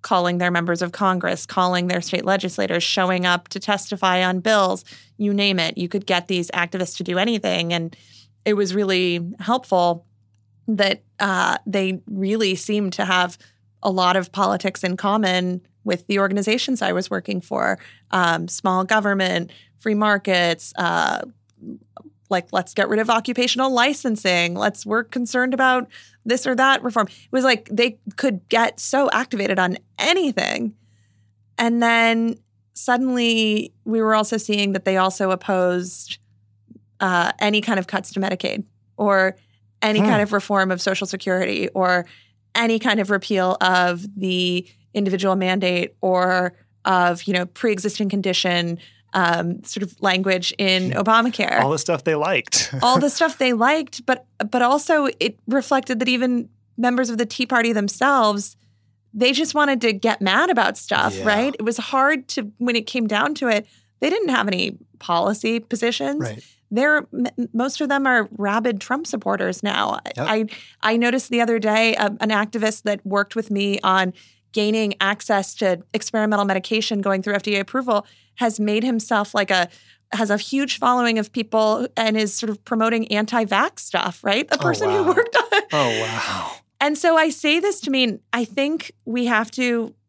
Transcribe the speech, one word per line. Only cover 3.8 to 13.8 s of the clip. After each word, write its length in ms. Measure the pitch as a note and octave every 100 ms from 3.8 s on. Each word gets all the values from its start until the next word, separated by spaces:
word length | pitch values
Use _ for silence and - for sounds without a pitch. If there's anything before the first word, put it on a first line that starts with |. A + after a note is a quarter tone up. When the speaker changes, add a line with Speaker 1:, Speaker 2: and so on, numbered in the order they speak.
| - G3 F#3+ F#3
Speaker 1:
on 160 | F#3 F#3
bills, 440 | G#3+ G#3+ F#3 F#3+ - - _ -
you 160 | G#3
name 280 | G3+ G3+ F#3
it. 180 | E3 -
You 100 | F3
could 180 | G3 F#3+
get 200 | F3+ F3
these 240 | F3+ E3+
activists 460 | F3+ E3+ F#3+ F3+ -
to 80 |
do 140 | F3+ F3+
anything. 540 | G#3+ A3 F#3+ F3+ E3+
And 220 | E3+ E3 - _ - _ _
it 100 | -
was 200 | G#3 G3
really 460 | F#3+ F#3+ F#3 F3+ F3 E3+ G#3+
helpful 680 | F#3 B3+ - F#3 F3 E3+ _ _ _ _ _ _ -
that, 360 | G#3 G3 G3 _ -
uh, 380 | G3+ F#3 - - -
they 340 | G3 F#3+ F#3+ -
really 460 | F#3+ G3 A3 G#3 F#3
seemed 380 | - G#3 G3
to 100 | F3+
have 340 | F#3+ F#3 F3+ - _ _ _ _